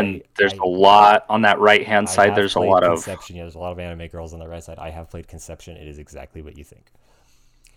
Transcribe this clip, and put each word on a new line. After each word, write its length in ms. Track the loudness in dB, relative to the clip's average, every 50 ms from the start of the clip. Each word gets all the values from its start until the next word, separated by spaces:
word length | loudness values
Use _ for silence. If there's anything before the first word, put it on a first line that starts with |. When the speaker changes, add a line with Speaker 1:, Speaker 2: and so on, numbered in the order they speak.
| 0 -2 -6
Speaker 1:
I, 60 | -10 -14 _ _ -2
Speaker 2:
there's 160 | -2 -2 -2
Speaker 1:
I, 40 | -4 -4
Speaker 2:
a 20 |
lot 600 | -4 0 4 6 6 8 8 8 8 6 4 2 -2
on 140 | -4 0
that 180 | 2 2 2 2
right-hand 480 | 4 4 4 2 0 0 -2 -2 -2 0
Speaker 1:
I 40 |
Speaker 2:
side. 140 | 0 2 2 2
Speaker 1:
have 80 | 2 0
Speaker 2:
There's 180 | -2 -2 -2
a 40 | -2
Speaker 1:
played 100 | 0 2
Speaker 2:
lot 140 | 2 2 2
of 80 | 0 -2 -2 -6
Speaker 1:
Conception. 320 | -10 -14 -14 -16 -20 -18
Yeah, 80 | -18 -18
there's 120 | -18 -16
a 40 | -14
lot 140 | -14 -14 -12
of 60 | -12
anime 280 | -14 -14 -14 -16 -16 -18
girls 260 | -16 -16 -16 -16 -16
on 60 | -18
the 80 | -18 -16
right 160 | -18 -18 -18
side. 160 | -20 -20 -18
I 100 | -18 -16
have 200 | -16 -16 -18 -18
played 180 | -18 -20 -20 _
Conception. 480 | -20 -20 -20 -20 -20 -20 -20 -20 -20
It 100 | -20 -20 -20
is 100 | -20 -20
exactly 420 | -20 _ -20 -20 -20 -20 _ -20
what 160 | -20 -20 -20 -20
you 60 | -20
think. 280 | _ _ _ _ _ _ _ _ _ _ _ _ _ _ _ _ _ _ _ _ _ _